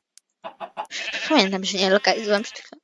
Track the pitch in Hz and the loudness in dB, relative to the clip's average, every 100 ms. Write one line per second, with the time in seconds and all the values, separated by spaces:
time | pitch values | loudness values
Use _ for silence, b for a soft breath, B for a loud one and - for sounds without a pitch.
0 | _ - _ _ - - - - - B | _ -20 _ _ -16 -12 -12 -10 -10 B
1 | B 220 220 302 196 196 190 196 190 202 | B -4 2 4 4 2 -4 0 4 4
2 | 185 208 214 202 - - - 302 | 2 0 0 -2 -2 -12 -18 -20